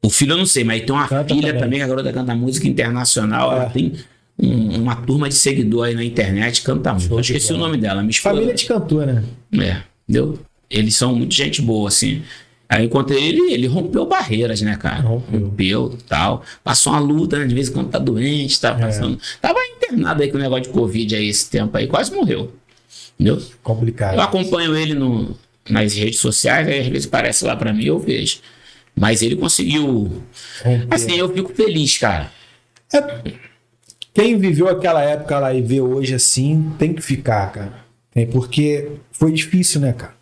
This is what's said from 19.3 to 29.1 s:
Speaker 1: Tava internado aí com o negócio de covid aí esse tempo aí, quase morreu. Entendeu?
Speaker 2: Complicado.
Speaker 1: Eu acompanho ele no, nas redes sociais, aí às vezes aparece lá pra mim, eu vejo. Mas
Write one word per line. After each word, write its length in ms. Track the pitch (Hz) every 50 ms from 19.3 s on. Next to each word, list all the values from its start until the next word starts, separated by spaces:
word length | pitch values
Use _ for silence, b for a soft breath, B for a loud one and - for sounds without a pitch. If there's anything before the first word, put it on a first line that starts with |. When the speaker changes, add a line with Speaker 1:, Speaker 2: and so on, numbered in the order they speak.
| B B -
Speaker 1:
Tava 160 | - 339 480 508 494 480
internado 460 | 480 - 480 269 240 - - 156 151 143
aí 80 | 139
com 80 | 143 139
o 20 |
negócio 240 | 139 131 127 131 127
de 40 | 127
covid 460 | - 127 120 107 92 110 113 104 110
aí 120 | 107 107 104
esse 220 | 101 - - -
tempo 260 | - 117 107 107 107
aí, 100 | - -
quase 280 | - - - 285 - 381
morreu. 380 | 403 339 202 - - - 123 - - _ _ B B B B B B B B B _
Entendeu? 240 | - 101 - - - - - - _
Speaker 2:
Complicado. 520 | - 113 110 117 113 113 - 107 98 95
Speaker 1:
Eu 60 | - -
acompanho 520 | - - 190 185 185 185 175 170 165 156
ele 180 | 156 160 156 151
no, 420 | 143 135 131 120 110 107 - - - _ _ _ _ _ -
nas 240 | 107 107 107 104 104
redes 260 | 104 107 110 113 -
sociais, 460 | - - 107 - - 123 123 147 160 -
aí 120 | 139 139
às 60 | 131
vezes 200 | 123 - 135 139 135
aparece 360 | - - - 120 120 - -
lá 100 | - 123
pra 160 | 107 - 110 107
mim, 120 | 107 110
eu 140 | 143 151 -
vejo. 400 | - - 127 113 107 104 - - B B B B B B B B B B _
Mas 240 | - - 107